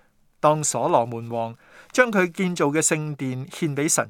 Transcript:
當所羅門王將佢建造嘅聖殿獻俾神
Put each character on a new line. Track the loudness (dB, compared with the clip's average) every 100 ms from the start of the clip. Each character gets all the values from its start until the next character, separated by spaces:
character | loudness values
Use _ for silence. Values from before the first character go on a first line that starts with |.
| _ _ _ _
當 | 2 2
所 | 0 -2 2
羅 | 2 2
門 | -4 -6
王 | -6 -6 -8 _ -20 -4
將 | 2 2
佢 | 4 0
建 | 0 -2 0
造 | 0
嘅 | 2
聖 | 0 0 -4 -6
殿 | -6 -6 -10
獻 | -4 -4 -2
俾 | 0
神 | 0 -2